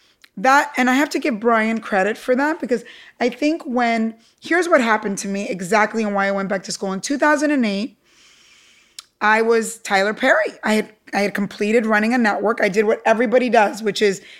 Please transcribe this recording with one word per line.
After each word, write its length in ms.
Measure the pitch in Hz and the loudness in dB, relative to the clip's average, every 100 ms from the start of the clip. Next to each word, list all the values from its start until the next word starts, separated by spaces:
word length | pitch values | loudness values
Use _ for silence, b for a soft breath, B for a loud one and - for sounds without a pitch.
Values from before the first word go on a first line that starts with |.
| B B B - | B B B -2
that, 360 | 220 277 - - | 2 4 2 0
and 120 | 254 | 2
I 40 | 254 | 2
have 140 | 294 | 0
to 100 | 320 | -2
give 200 | 302 214 | -4 -2
Brian 400 | 226 226 220 226 | 2 2 0 -2
credit 380 | - 202 190 226 | -2 0 0 -2
for 180 | - 254 | -2 0
that, 240 | 285 330 | 0 -2
because 240 | 214 240 - B B _ | -4 -4 -4 B B _
I 100 | 247 | -4
think 340 | 247 294 320 | 0 -2 -2
when, 520 | 320 240 233 226 226 220 b b | -4 -2 0 0 -2 -6 b b
here's 260 | - 330 339 | -2 0 2
what 140 | 320 | 2
happened 360 | 226 214 214 196 | 4 0 -2 -6
to 80 | 196 | -6
me 200 | 196 208 | -6 -6
exactly 560 | 190 175 214 214 220 | -8 -2 0 0 0
and 120 | 214 202 | -2 -2
why 120 | 196 | -2
I 40 | |
went 180 | 196 196 | -2 -4
back 140 | 196 | -6
to 80 | 185 | -6
school. 220 | 180 196 | -8 -6
In 80 | 190 | -6
two 160 | - 277 | -6 -2
thousand 340 | 302 302 294 | 0 0 0
and 140 | 294 226 | 0 0
eight, 320 | 196 247 - B B B B B B B B B B B _ | -2 -6 -12 B B B B B B B B B B B _
I 220 | 214 220 | 0 2
was 380 | 226 226 220 - | 2 0 0 -8
Tyler 340 | - 196 202 | -2 0 0
Perry. 380 | 208 262 605 622 - | 0 2 2 0 -4
I 100 | - | -2
had, 200 | 214 - _ - | 0 -2 _ -8
I 80 | - | -4
had 120 | 202 | -2
completed 540 | 185 196 - 208 226 220 | -2 -6 -4 0 0 2
running 260 | 214 214 | 2 2
a 60 | 254 | 2
network. 400 | 220 196 202 226 | 0 0 -2 0
I 80 | 208 | 0
did 160 | 185 214 | 2 0
what 160 | 226 | 0
everybody 460 | - 220 240 247 247 | 2 2 2 2 4
does, 320 | 220 208 202 | 4 2 0
which 200 | 220 196 | -4 0
is 200 | 208 196 B B | 0 0 B B